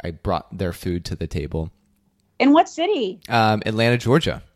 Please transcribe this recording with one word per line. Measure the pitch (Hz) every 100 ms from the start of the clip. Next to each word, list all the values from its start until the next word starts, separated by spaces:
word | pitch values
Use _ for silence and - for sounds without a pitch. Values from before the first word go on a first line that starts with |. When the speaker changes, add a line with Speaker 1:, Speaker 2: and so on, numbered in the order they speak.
| 87
Speaker 1:
I |
brought | 80 101 85 - 85
their | 90
food | - 92 87
to | - 87
the | 80
table. | 82 73 80 80 - _ _ _ _ _ -
Speaker 2:
In | 262
what | 302 370
city? | - 359 359 196 - -
Speaker 1:
Um, | 117 110 110 110
Atlanta, | 110 117 123
Georgia. | 117 147 117 58 -